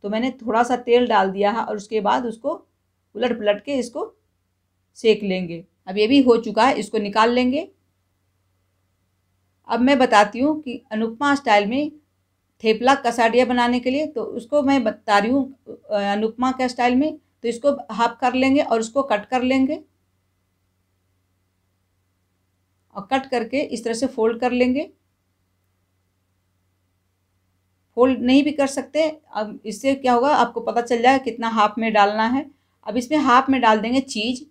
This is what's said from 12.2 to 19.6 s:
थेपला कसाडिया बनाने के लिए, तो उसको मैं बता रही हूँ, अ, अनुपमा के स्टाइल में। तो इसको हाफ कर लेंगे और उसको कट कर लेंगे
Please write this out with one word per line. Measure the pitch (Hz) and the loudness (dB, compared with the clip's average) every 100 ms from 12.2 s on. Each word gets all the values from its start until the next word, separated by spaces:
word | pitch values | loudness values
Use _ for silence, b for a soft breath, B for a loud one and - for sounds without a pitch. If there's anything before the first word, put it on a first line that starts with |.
| _ _ _ _ | _ _ _ _
थेपला | 220 220 247 277 | -2 2 2 2
कसाडिया | 247 233 226 240 247 | 0 0 2 2 2
बनाने | 247 240 247 | 2 2 0
के | 254 | -2
लिए, | 269 311 | -4 -4
तो | 240 | -6
उसको | - - 226 294 | -8 -10 -2 0
मैं | 269 277 | 2 2
बता | 220 208 - 202 | 0 -4 0 2
रही | 214 | 2
हूँ, | 277 262 - - - - | 0 -2 -10 -20 -20 -6
अ, | 208 | -4
अनुपमा | 202 202 220 220 254 | -2 -2 -4 -2 -4
के | 262 254 | -2 -4
स्टाइल | 247 247 247 | -2 0 2
में। | 302 302 _ _ | 0 -4 _ _
तो | 233 | -8
इसको | 233 285 277 - | -2 -2 -2 -8
हाफ | 214 233 - | -2 -2 -2
कर | 254 254 | -2 0
लेंगे | 262 277 | 2 2
और | 277 226 | 2 -2
उसको | 226 277 | -2 -4
कट | 277 208 202 | -2 -4 -2
कर | 254 | -4
लेंगे | 247 262 | 0 0